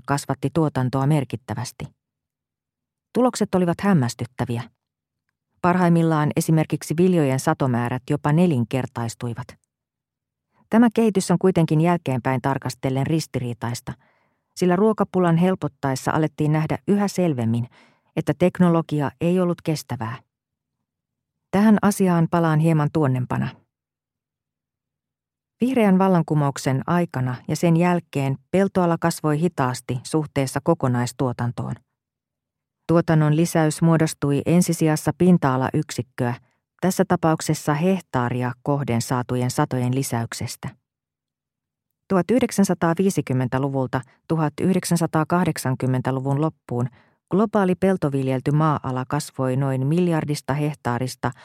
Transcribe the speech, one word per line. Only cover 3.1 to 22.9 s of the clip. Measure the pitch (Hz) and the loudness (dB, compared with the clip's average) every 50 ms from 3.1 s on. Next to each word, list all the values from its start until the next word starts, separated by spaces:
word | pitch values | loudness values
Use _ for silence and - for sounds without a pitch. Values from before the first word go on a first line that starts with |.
| - | -2
Tulokset | 220 254 247 226 - 214 - - | 0 2 2 2 0 -2 0 0
olivat | 185 180 170 165 - | 0 2 0 0 0
hämmästyttäviä. | - 202 196 151 123 120 - - 117 - - - 123 117 117 117 - - - _ _ _ _ _ _ _ _ _ _ _ _ _ _ _ _ _ | 2 2 2 4 2 0 -2 -6 -10 -10 -6 -6 -6 -4 -4 -6 -8 -10 -18 _ _ _ _ _ _ _ _ _ _ _ _ _ _ _ _ _
Parhaimmillaan | - 180 175 180 180 170 170 165 165 165 160 151 151 147 - | 0 2 2 4 4 4 4 4 4 2 2 2 0 0 0
esimerkiksi | 165 160 - 160 160 151 - 156 147 - - 156 160 | -2 0 2 2 2 2 0 -4 -6 -6 -4 0 2
viljojen | 180 185 180 170 147 131 131 131 | 2 4 4 4 2 2 0 0
satomäärät | - 165 156 - 151 131 120 117 120 120 127 127 - - | 0 0 0 0 0 0 0 0 -2 -2 -4 -6 -4 -4
jopa | 147 143 - 147 147 | -4 -2 0 0 2
nelinkertaistuivat. | 165 185 180 151 120 117 - - 127 120 - - 120 117 117 - - - 120 113 - - - - _ _ _ _ _ _ _ _ _ _ _ _ _ _ _ _ _ _ _ _ _ _ _ | 4 4 2 2 0 -2 -2 -4 -4 -4 -6 -6 -6 -6 -6 -8 -8 -8 -8 -8 -10 -12 -14 -18 _ _ _ _ _ _ _ _ _ _ _ _ _ _ _ _ _ _ _ _ _ _ _
Tämä | - 226 247 226 - | 2 4 4 4 4
kehitys | 220 226 220 196 190 - - | 2 0 2 2 0 0 0
on | 175 175 | 0 2
kuitenkin | - 190 185 170 160 - 156 151 | 2 2 4 2 2 2 2 2
jälkeenpäin | 165 175 175 170 - 139 127 120 - 135 131 127 | 4 2 2 0 -2 -2 -4 -2 0 -2 -2 0
tarkastellen | - 139 135 135 - 139 - - - 135 131 135 135 - | 0 -2 -2 -2 -4 -8 -8 -4 -4 -4 -2 -2 -2 0
ristiriitaista, | 160 160 - - - 127 127 120 117 - - 117 117 - - - - - _ _ _ _ _ _ _ _ _ _ _ | -2 -2 -4 -4 -6 -6 -6 -6 -8 -6 -6 -8 -8 -8 -10 -12 -14 -14 _ _ _ _ _ _ _ _ _ _ _
sillä | - 185 180 180 | -2 0 0 2
ruokapulan | 185 214 220 208 - 202 - - 185 180 170 165 165 | 2 2 0 2 0 -2 -2 0 0 2 2 4 4
helpottaessa | 180 185 190 - - 143 - _ - 139 131 - - - | 2 2 0 -2 -4 -8 -6 _ -4 -4 -4 -2 -2 -2
alettiin | - 156 156 147 - - 156 151 | 0 0 0 -2 -2 -2 -2 0
nähdä | 156 156 160 151 139 - - - | 0 0 0 -2 -4 -6 -2 -2
yhä | 202 202 208 190 | 0 0 0 -2
selvemmin, | - - 180 170 143 120 117 113 117 117 120 - _ - _ _ _ _ _ _ _ | -2 -2 -2 0 0 0 -2 -2 -2 -2 -4 -6 _ -20 _ _ _ _ _ _ _
että | 160 - - 147 - | -6 -4 -4 0 0
teknologia | 180 180 - - 185 175 170 165 160 - 151 147 143 123 - _ | 0 0 2 2 2 4 4 2 0 -2 -2 -2 -2 -4 -4 _
ei | 156 170 180 185 | -2 0 0 0
ollut | 180 175 170 - | 0 0 -2 -4
kestävää. | - - 156 151 - - 120 127 113 110 120 - - _ _ _ _ _ _ _ _ _ _ _ _ _ _ _ _ _ _ _ _ _ _ _ _ _ | -4 -4 -4 -4 -6 -8 -8 -6 -6 -8 -8 -12 -16 _ _ _ _ _ _ _ _ _ _ _ _ _ _ _ _ _ _ _ _ _ _ _ _ _
Tähän | - 190 208 220 214 - | 0 4 4 6 4 4
asiaan | - 202 202 - 196 185 175 170 160 - | 4 2 2 2 2 2 4 4 2 2
palaan | - 170 165 160 156 156 | 2 2 2 2 2 4
hieman | 160 165 160 151 147 147 | 4 4 4 4 2 2